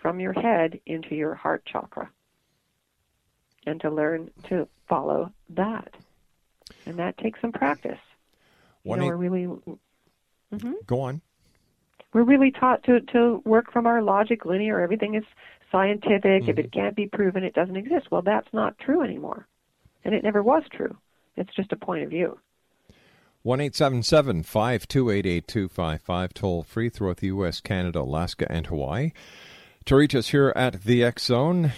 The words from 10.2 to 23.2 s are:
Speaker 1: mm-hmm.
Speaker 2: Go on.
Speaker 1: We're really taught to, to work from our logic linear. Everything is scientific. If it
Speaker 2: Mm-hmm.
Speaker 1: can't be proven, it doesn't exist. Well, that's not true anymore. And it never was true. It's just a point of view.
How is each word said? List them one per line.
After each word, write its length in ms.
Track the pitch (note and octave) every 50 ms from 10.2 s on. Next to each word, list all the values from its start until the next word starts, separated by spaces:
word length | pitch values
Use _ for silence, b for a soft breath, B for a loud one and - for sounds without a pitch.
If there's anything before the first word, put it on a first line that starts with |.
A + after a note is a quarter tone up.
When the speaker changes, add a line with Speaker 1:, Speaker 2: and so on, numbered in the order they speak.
| _ _ _ _ _ -
Speaker 1:
mm-hmm. 220 | G#3 G#3 A3 A#3+ D#4+ G#4+ A4+
Speaker 2:
Go 140 | - B2 B2+
on. 200 | C3+ B2+ C3+ D#3+ - _ _ _ _ _ _ _ _ _ _ _ _ _ _ - - _ -
Speaker 1:
We're 100 | A3+ A#3+
really 260 | A#3+ C#4 C4+ C4+ C4
taught 320 | C4+ - B3+ B3+ B3 - -
to, 160 | - B3 A#3 C4+ - -
to 280 | A#3+ A#3 A#3+ A3+ - -
work 260 | A3 A3 A3+ A#3+ -
from 140 | - A#3+ A#3
our 160 | A#3 A#3 A#3
logic 420 | G#3+ G3+ G3 G3+ A3 G#3+ A#3+ G#3+ -
linear. 360 | E3 F3+ F#3+ G#3 G#3+ G#3+ G3
Everything 340 | F3 F3 G#3 A3 G#3+ G#3 G#3+
is 100 | G#3+ A3 - _ B B B B B B _
scientific. 760 | - F#3 F#3+ G3 G#3 G#3 - - G#3 F#3+ G3 G3 G3 G3 F#3+
If 100 | - -
it 140 | D#3+ - -
Speaker 2:
Mm-hmm. 80 | - G3+
Speaker 1:
can't 160 | G3 G3+ G3+
be 100 | G#3+ G#3
proven, 380 | G#3 - - G3+ F#3 F#3 F#3 F#3+
it 100 | F3+ -
doesn't 220 | - F3 F#3+ F#3
exist. 320 | F#3+ G#3 C4 E4+ D4+ - -
Well, 140 | - F3 F3
that's 240 | G3 G#3+ - - -
not 280 | - A3 A3 - - -
true 240 | - - C#4+ F4 C#4+
anymore. 440 | G3 - - D3+ D3+ - - - _ _ _ _ _ _ _ _ _ _ _ -
And 120 | - A3
it 80 | A3 -
never 180 | G#3+ G#3 G#3
was 220 | G3+ A3+ - D#4+ D#4 -
true. 260 | - - - - - - _ _ _ _ _ _ -
It's 160 | - F#3 - -
just 180 | - F#3+ G3+
a 40 | -
point 280 | - - - F3+ D#3 C#3
of 60 | C#3+
view. 300 | D3+ E3+ F3+ - - - _ _ _ _ _ _ _ b b b b b b b b b